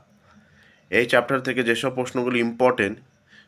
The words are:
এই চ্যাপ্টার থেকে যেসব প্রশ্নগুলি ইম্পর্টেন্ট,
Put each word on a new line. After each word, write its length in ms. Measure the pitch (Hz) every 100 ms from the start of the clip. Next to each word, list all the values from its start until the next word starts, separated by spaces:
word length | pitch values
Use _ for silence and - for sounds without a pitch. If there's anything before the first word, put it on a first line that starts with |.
| _ _ _ _ _ _ _ _ _
এই 160 | 104 123
চ্যাপ্টার 340 | 127 120 135
থেকে 240 | 131 123
যেসব 300 | 117 117 135
প্রশ্নগুলি 440 | 127 123 131 123 123
ইম্পর্টেন্ট, 580 | 117 117 127 123 101 110 _ _ _ -